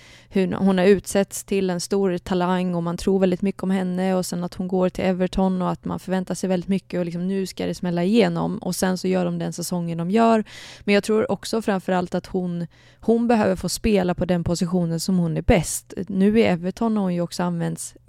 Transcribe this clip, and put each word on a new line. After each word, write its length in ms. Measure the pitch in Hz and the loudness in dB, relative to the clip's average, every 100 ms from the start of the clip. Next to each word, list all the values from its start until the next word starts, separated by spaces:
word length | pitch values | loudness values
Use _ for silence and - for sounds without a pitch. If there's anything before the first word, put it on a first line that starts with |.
| - - - | -20 -20 -4
hur 260 | 196 180 | -2 0
hon 240 | - 196 185 | 0 2 4
har 60 | |
utsetts 600 | 190 185 - 196 196 - | 6 4 2 -2 -2 -4
till 260 | - 196 190 | -4 -2 0
en 100 | 175 | -2
stor 380 | - 196 196 175 | -2 0 0 -2
talang 560 | - 185 175 185 185 | -2 -2 0 0 0
och 80 | 175 | -2
man 140 | 170 170 | -4 -4
tror 220 | - 190 | 0 2
väldigt 240 | 190 175 | 2 2
mycket 200 | 196 - | -2 -2
om 80 | 185 | -2
henne, 440 | 190 185 180 190 | -2 -2 -2 0
och 120 | 185 180 | 0 -2
sen 180 | 175 | -4
att 100 | 175 | -6
hon 140 | - 185 | -6 -4
går 200 | 185 185 | 0 0
till 160 | - | 0
Everton 580 | 190 180 185 - 190 185 | 0 0 0 2 0 0
och 80 | 175 | -2
att 140 | 165 | -4
man 140 | 175 175 | -6 -8
förväntar 360 | - 185 180 | -4 -4 -4
sig 140 | 180 185 | -4 -2
väldigt 200 | 180 170 | 0 0
mycket 300 | 196 - 180 | -2 -2 -4
och 60 | |
liksom, 240 | 170 170 180 | -4 -4 -4
nu 180 | 196 185 | -4 -4
ska 200 | - 180 | -6 -6
det 80 | |
smälla 300 | 170 180 170 | -4 -2 0
igenom, 540 | 180 233 180 170 165 180 | 2 4 4 2 -2 -4
och 180 | 180 175 | -6 -2
sen 220 | 185 185 | 0 0
så 100 | 185 | 0
gör 160 | 185 | 0
de 140 | 175 175 | 0 -2
den 140 | 170 | -6
säsongen 460 | 165 170 180 170 165 | -6 -6 -4 -4 -4
de 120 | 170 | 0
gör. 340 | 220 226 226 214 - - - | 4 4 4 0 -8 -18 -8
Men 100 | - | 2
jag 100 | 202 | 2
tror 280 | 208 214 214 | 4 2 0
också 300 | 196 - 226 | -2 -4 -4
framförallt 520 | 214 190 - 180 175 | 0 -2 0 -2 0
att 120 | 180 - | -4 -4
hon, 400 | 185 180 170 170 _ - _ | -4 -4 -4 -8 _ -20 _
hon 280 | - 233 233 | 2 2 4
behöver 280 | 226 208 180 | 4 4 0
få 120 | 175 | -2
spela 460 | - 233 202 180 | -2 2 2 2
på 100 | 175 | 0
den 200 | 175 175 | 0 0
positionen 560 | 165 170 170 185 165 165 | 0 -2 0 0 0 -2
som 180 | - 185 | 0 0
hon 180 | 170 160 | 2 0
är 60 | |
bäst. 520 | 165 202 - - - - 190 | 2 2 2 -6 -10 -10 -4
Nu 300 | 190 202 220 | 2 4 4
i 20 | |
Everton 520 | 202 170 180 - 226 214 | 4 2 -2 -2 0 0
har 60 | |
hon 100 | 185 | 0
ju 60 | 175 | -2
också 220 | 170 - | -4 -4
använts, 520 | 180 170 165 165 - - | -2 -2 -4 -6 -10 -16